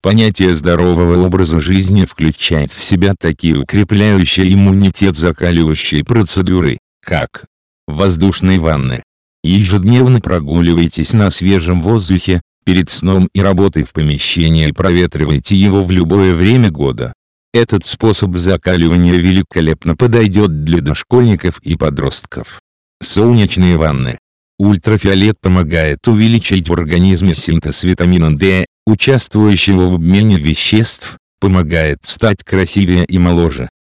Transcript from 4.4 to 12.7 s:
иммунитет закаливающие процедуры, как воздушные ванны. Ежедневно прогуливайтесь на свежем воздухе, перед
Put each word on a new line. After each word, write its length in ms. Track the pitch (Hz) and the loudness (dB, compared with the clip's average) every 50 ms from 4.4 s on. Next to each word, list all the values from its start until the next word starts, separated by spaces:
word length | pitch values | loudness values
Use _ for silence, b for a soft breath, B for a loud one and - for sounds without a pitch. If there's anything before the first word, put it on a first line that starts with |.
| 92 92 98 | 2 2 2
иммунитет 640 | 98 98 98 95 98 98 95 - - 98 98 85 | 4 4 2 2 2 2 0 0 0 -2 -2 0
закаливающие 880 | 76 82 87 80 - - 87 87 82 82 78 78 76 - - 78 73 71 | 0 -2 -4 -2 -2 -2 0 0 0 0 0 -2 -4 -6 -4 -4 -4 -2
процедуры, 760 | - 120 117 101 - - 98 90 87 92 90 82 69 64 - _ _ _ _ | 0 0 0 0 0 -2 -4 -2 0 0 0 0 -2 -4 -6 _ _ _ _
как 440 | _ - 90 78 71 - - - - _ _ _ _ _ _ _ _ | _ -6 -6 -6 -6 -8 -12 -20 -20 _ _ _ _ _ _ _ _
воздушные 720 | - 76 76 98 98 90 78 92 98 87 - - 92 95 92 | -12 -4 0 0 0 2 2 0 0 0 0 0 0 0 2
ванны. 420 | 80 80 78 71 65 64 62 60 - _ _ _ _ _ _ _ - | 0 0 -2 -2 -2 -4 -6 -8 -12 _ _ _ _ _ _ _ -2
Ежедневно 760 | 78 92 101 107 90 98 101 90 104 120 127 127 127 127 113 | 0 0 2 2 2 0 0 2 2 4 4 4 4 2 0
прогуливайтесь 920 | - 90 90 87 73 69 80 85 85 85 85 85 85 78 - - 76 - - | 0 -2 -4 -4 -4 -2 -2 0 2 2 2 2 0 -2 -2 -6 -4 -2 0
на 160 | 110 104 92 | 2 2 0
свежем 520 | - - 87 95 98 92 80 87 90 87 | -2 -2 0 0 0 0 0 0 -2 -2
воздухе, 600 | 80 98 117 113 92 85 95 90 - - 92 87 - _ _ _ _ | 0 0 0 -2 0 0 -2 -2 0 -2 -4 -4 -4 _ _ _ _
перед 240 | - | 0